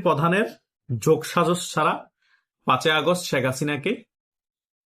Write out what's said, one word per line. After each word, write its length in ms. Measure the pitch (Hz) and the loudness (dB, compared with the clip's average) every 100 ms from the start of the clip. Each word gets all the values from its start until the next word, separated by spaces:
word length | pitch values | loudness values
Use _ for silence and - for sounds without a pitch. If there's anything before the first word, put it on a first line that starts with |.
| 180 | 2
প্রধানের 420 | 143 170 190 226 - _ _ - | 2 2 0 -2 -6 _ _ -8
যোগসাজশ 720 | 117 156 156 - 180 170 175 - | -2 2 2 2 0 2 0 -2
ছাড়া 200 | 170 160 208 - _ _ _ _ _ - | -2 0 -2 -8 _ _ _ _ _ 0
পাঁচই 260 | 127 160 156 | 2 2 2
আগস্ট 240 | 147 175 - | 2 0 0
শেখ 140 | 143 127 | -2 -2
হাসিনাকে 460 | 131 147 143 185 254 - _ _ _ _ _ _ _ _ | -2 -4 -4 -4 -6 -8 _ _ _ _ _ _ _ _